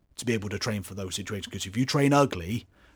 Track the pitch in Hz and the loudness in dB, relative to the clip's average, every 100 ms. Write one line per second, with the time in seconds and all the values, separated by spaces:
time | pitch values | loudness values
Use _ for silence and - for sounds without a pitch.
0 | _ - 117 113 101 98 123 104 92 98 | _ -6 -2 0 -2 -4 -2 -4 -6 -8
1 | 95 95 95 101 - 95 98 110 135 151 | -6 -6 -6 -8 -8 -8 -4 0 2 4
2 | 143 143 139 90 85 120 - _ - | 6 6 6 2 -4 -6 -8 _ -20